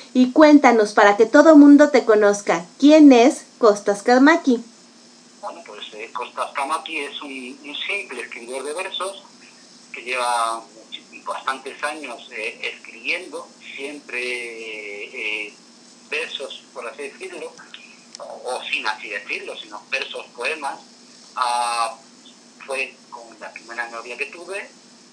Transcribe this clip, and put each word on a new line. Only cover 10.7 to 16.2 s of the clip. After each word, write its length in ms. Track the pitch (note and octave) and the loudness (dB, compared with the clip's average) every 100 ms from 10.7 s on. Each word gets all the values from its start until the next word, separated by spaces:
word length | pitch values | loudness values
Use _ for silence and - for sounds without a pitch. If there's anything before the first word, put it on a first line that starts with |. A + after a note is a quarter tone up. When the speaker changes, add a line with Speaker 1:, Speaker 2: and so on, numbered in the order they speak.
| - - - - - | -20 -20 -20 -20 -18
Speaker 2:
bastantes 580 | - - - C3 C3+ B2 | -14 -10 -10 -10 -12 -12
años, 440 | D3 D#3 C3 A#2 - | -10 -10 -14 -16 -16
eh, 280 | A#2 A2+ A2+ A#2+ A2+ | -12 -12 -10 -12 -14
escribiendo, 720 | - A2 C3 F3 E3+ D#3 - _ - - | -20 -14 -10 -10 -10 -16 -18 _ -20 -16
siempre, 460 | C#3+ D3 - B2 B2 B2 A#2 A2+ A2+ G#2+ G#2 G2+ - B2+ A2 G#2+ G#2 | -14 -14 -14 -12 -10 -10 -12 -14 -16 -16 -16 -16 -16 -12 -10 -10 -12
eh, 60 | - _ _ _ _ - | -18 _ _ _ _ -14
versos, 560 | D3 | -12